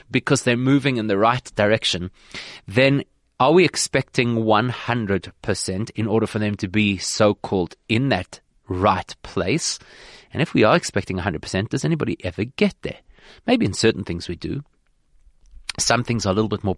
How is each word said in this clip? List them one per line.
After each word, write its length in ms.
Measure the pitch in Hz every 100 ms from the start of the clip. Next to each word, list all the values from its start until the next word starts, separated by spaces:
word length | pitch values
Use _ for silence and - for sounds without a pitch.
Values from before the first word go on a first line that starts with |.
| -
because 320 | - - 139
they're 120 | - 120
moving 420 | 131 139 135 123
in 100 | 107
the 100 | 98
right 340 | 113 123 - -
direction, 560 | 104 110 - 92 90 - - - - - -
then 360 | 104 135 139 - _ _ -
are 140 | 135
we 120 | 170 165
expecting 800 | - - 135 - - 120 117 110
one 240 | 107 123
hundred 600 | 117 - 120 104 98 - -
percent 480 | - 98 - 92 113 -
in 100 | 110
order 220 | 107 107
for 100 | 110
them 160 | 107 101
to 100 | 98
be 300 | 104 104 95
so-called 800 | - - 107 101 - 98 85 - -
in 200 | 117 135
that 300 | 95 - - _ _ -
right 480 | 92 101 92 - -
place? 560 | - 98 90 151 - - - - - - _
And 120 | 101
if 100 | 165
we 100 | -
are 120 | 107 165
expecting 420 | - - - 92
a 60 |
hundred 180 | 90 78
percent, 300 | - 92 107
does 120 | 135
anybody 340 | 147 160 120 -
ever 200 | 92 -
get 320 | 117 - 202 -
there? 160 | - - _ _ - - -
Maybe 180 | 247 127
in 80 |
certain 300 | - 110 90
things 240 | 101 85 -
we 80 | 85
do. 280 | 85 139 143 _ _ _ _ _ _ _ _ - - -
Some 240 | - 117
things 240 | 120 117 98
are 40 |
a 40 | 95
little 140 | 110
bit 140 | 104
more 140 | 101